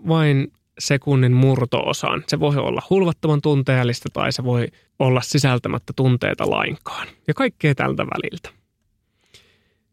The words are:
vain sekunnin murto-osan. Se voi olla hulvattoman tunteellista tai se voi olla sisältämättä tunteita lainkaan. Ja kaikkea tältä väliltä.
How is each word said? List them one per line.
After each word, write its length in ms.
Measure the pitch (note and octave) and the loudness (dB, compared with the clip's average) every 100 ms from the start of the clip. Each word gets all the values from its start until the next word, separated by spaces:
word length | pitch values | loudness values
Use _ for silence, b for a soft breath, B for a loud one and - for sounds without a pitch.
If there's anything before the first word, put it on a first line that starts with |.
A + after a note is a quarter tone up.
| E3+ | 0
vain 440 | D#3+ D3+ C#3 - - _ - | 2 2 2 -2 -10 _ -8
sekunnin 540 | - C#3 D3 C3+ B2+ | -2 -2 2 2 4
murto-osan. 880 | B2+ C3+ B2+ B2 B2+ - - - - - | 6 4 4 0 -2 -2 -2 -4 -4 -4
Se 120 | E3 | -2
voi 180 | D3+ C#3+ | 0 0
olla 240 | - - - | -2 -4 0
hulvattoman 520 | F#3+ F3 - D#3+ D3 | 2 2 0 0 0
tunteellista 680 | D3+ C#3+ C3 C3 A#2+ A#2 C#3+ | 2 0 2 0 0 -4 -6
tai 180 | - C#3 | -4 -4
se 120 | C3 | -2
voi 240 | B2+ A#2+ A2+ b b - | -2 -2 -2 b b -2
olla 220 | C3 B2+ | 2 2
sisältämättä 720 | - C#3+ C#3 B2 - - - - | 0 0 2 0 -2 -6 -6 0
tunteita 540 | C3 B2 - - - | 2 2 0 -2 -2
lainkaan. 580 | - - - - - - - - | 0 -2 -6 -12 -12 -14 -8 -4
Ja 60 | |
kaikkea 420 | D3+ C4 - D3+ C3+ | -2 -2 0 0 0
tältä 300 | C3+ C#3+ - | -2 -2 -4
väliltä. 440 | - - F3 - - _ _ _ _ _ b b b b b b b b | -6 -8 -10 -16 -20 _ _ _ _ _ b b b b b b b b